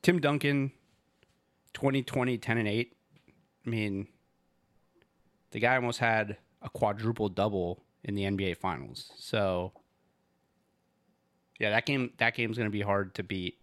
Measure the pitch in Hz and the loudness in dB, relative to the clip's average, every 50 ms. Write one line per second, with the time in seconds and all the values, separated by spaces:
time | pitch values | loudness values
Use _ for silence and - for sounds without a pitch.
0 | - - 175 175 147 143 147 147 - 143 143 143 135 135 - _ _ _ _ _ | 4 4 4 4 4 2 2 2 2 2 2 2 0 -2 -6 _ _ _ _ _
1 | _ _ _ _ _ _ _ _ _ _ _ _ _ _ _ - - 139 135 139 | _ _ _ _ _ _ _ _ _ _ _ _ _ _ _ -2 0 0 0 0
2 | 123 - 131 135 123 127 127 110 - - 113 117 113 104 101 113 123 - - _ | -2 -2 -2 0 0 0 0 -2 0 0 0 2 2 2 0 0 -2 -2 -6 _
3 | _ _ _ - _ _ _ _ _ _ _ _ _ - 117 113 107 104 98 98 | _ _ _ -20 _ _ _ _ _ _ _ _ _ -4 -2 -2 -2 -2 -2 -4
4 | 98 - _ _ _ _ _ _ _ _ _ _ _ _ _ _ _ _ _ _ | -6 -8 _ _ _ _ _ _ _ _ _ _ _ _ _ _ _ _ _ _
5 | _ _ _ _ _ _ _ _ _ _ - 110 113 120 131 131 120 120 117 - | _ _ _ _ _ _ _ _ _ _ -6 0 2 4 4 4 2 0 -2 0
6 | 123 113 113 110 107 101 104 - _ _ _ _ - - _ - - 107 101 107 | 2 2 2 2 0 -2 -6 -12 _ _ _ _ -14 -12 _ 0 0 0 0 0
7 | 110 113 117 - 110 101 90 98 98 107 101 95 90 87 90 - _ _ _ _ | -2 -4 -2 0 -2 -2 2 2 0 2 2 0 -2 -2 -4 -8 _ _ _ _
8 | _ - 101 101 98 98 101 95 98 92 85 - - 92 85 69 69 52 - - | _ -6 -4 -2 0 0 0 0 -2 -2 -4 -2 -4 -4 -4 -4 -8 -12 -14 -16
9 | - - - - - - - 110 101 95 92 90 90 95 - - _ _ _ _ | -16 -18 -18 -18 -8 -4 0 0 2 2 0 0 -2 -4 -8 -14 _ _ _ _
10 | _ _ _ _ _ _ _ _ _ _ _ _ _ _ _ _ _ _ _ _ | _ _ _ _ _ _ _ _ _ _ _ _ _ _ _ _ _ _ _ _
11 | _ _ _ _ _ _ _ _ _ _ _ - 110 107 104 113 - - 143 135 | _ _ _ _ _ _ _ _ _ _ _ -2 0 2 2 2 2 2 0 0
12 | 127 120 - - 117 117 - - 120 110 110 120 117 107 104 104 101 104 101 101 | 0 -2 0 2 2 2 2 0 -2 -2 0 0 -2 0 0 0 0 2 2 2
13 | 101 92 - - 98 90 101 95 90 90 - _ | 2 -2 -4 -10 -6 -4 -4 -4 -4 -6 -8 _